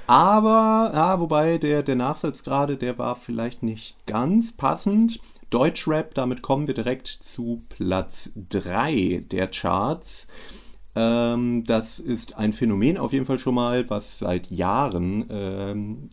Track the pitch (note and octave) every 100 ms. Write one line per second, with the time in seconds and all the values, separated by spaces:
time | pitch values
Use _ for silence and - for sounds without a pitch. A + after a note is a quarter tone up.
0 | - B2+ F3+ G#3+ A3 A3 A3 A3 A3+ D3+
1 | F3 F#3 E3 D3+ D#3+ E3+ D3 D3 C#3 B2+
2 | B2+ D3+ D#3 - - C3+ C#3+ C3+ B2 B2
3 | A#2+ B2 - A#2 A#2 - A2+ A2 - -
4 | - G#2+ C3+ G#3+ A3+ - C#3 D#3+ G3+ G#3+
5 | A3+ - - - - A#2 D3+ E3+ - D#3
6 | D#3 - B2+ B2 - C#3 D3 A2+ A2+ C3+
7 | - - - - A#2 A#2 - - F#2 F#2
8 | - - - - F2+ G2 F2+ F#2+ C#3+ C3+
9 | G#2 F2 - G2 F#2 - F2+ F2+ A#2 E3
10 | - - - - - - - - - A2+
11 | A2+ A#2 A#2+ A#2+ A#2+ A#2+ A2+ A2+ A2 -
12 | - A#2 - - G#2+ G#2+ A#2 G2 B2+ F#3
13 | C3+ C3+ C3 B2+ C3 B2 A#2+ B2 A#2 G#2
14 | - - F#2+ F2+ - E2+ F2+ A2+ C#3 F2
15 | F2 G#2 A#2 G#2 F#2+ G2 G2 G#2 G2+ A#2
16 | C#3+